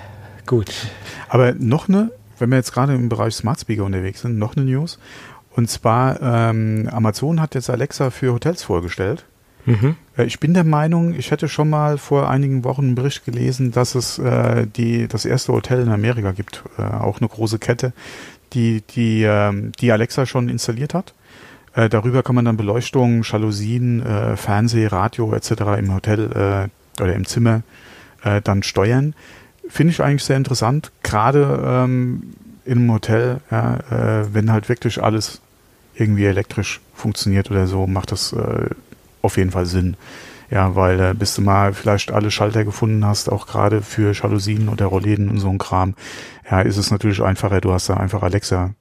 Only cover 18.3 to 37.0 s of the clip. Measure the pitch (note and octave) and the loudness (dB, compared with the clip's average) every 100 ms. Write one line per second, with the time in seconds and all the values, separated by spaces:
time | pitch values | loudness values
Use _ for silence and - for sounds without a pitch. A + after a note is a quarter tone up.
18.3 | - _ B2+ A#2 A2 - - A2+ A2 G#2+ | -20 _ 0 0 0 -4 -2 0 2 4
19.3 | G#2 G#2 G2+ A2 - A#2+ A2 A#2 - B2 | 4 2 0 -6 -2 2 2 2 0 -2
20.3 | B2+ A#2+ B2 - A#2 D3 E3+ - _ _ | 0 -2 -2 -4 -4 -4 -4 -6 _ _
21.3 | - - - - - A2+ A2+ A#2+ B2+ B2 | -20 -20 -20 -6 0 2 2 2 0 2
22.3 | B2 A#2 A2 G2+ A2+ A#2+ C3+ B2 A#2 A2 | 2 2 0 0 -2 0 0 2 2 0
23.3 | G#2 A2 G#2 G#2+ A#2+ B2 A#2 A#2 G#2 A2+ | 0 0 -2 -2 0 0 0 -2 -2 -2
24.3 | G#2 - G2+ A#2 A2+ G#2+ F#2 G#2+ - A2 | -2 0 0 2 2 0 0 -2 -2 -2
25.3 | A2 - A2 G#2 G#2 G2 F#2+ A2 G#2+ G#2+ | -2 -2 -2 0 0 0 -2 0 0 0
26.3 | - G2 G2 G2 - _ - F#2+ G2 F#2 | 0 0 0 -4 -8 _ -4 -2 0 -2
27.3 | - A#2 A2+ - - - - - - G#2 | 2 4 2 -2 -16 -20 -20 -20 -6 -2
28.3 | G#2 G#2 G2+ - - G2+ B2+ D3 - - | 0 2 0 0 0 2 2 0 -4 -18
29.3 | - - _ F4 - D#3+ D#3+ C#3+ C#3+ - | -20 -20 _ -10 2 2 4 2 2 2
30.3 | C3+ C3 A#2+ A2+ D3 - _ - G#2+ A2+ | 0 0 0 0 0 -4 _ -2 2 4
31.3 | C#3+ C#3 C#3 C3+ B2+ B2+ B2+ B2 - - | 4 2 2 0 2 2 2 0 -4 -10
32.3 | - - - - B2 A#2+ A2 - A2+ B2 | -18 -20 -16 -2 2 4 2 2 2 2
33.3 | C3 - A2+ A#2+ A#2+ A2+ A#2 A2+ A2 G#2 | -2 -2 -2 0 -2 -2 -2 0 0 0
34.3 | G#2+ G#2+ A2 G#2 - A#2+ - G#2 A2 - | 0 2 2 0 -2 -2 0 0 0 -4
35.3 | - _ _ _ _ _ - G#2+ G2+ G2+ | -10 _ _ _ _ _ -2 0 4 2
36.3 | G2 G2+ - G2 - _ - | 2 -2 -4 -6 -8 _ -6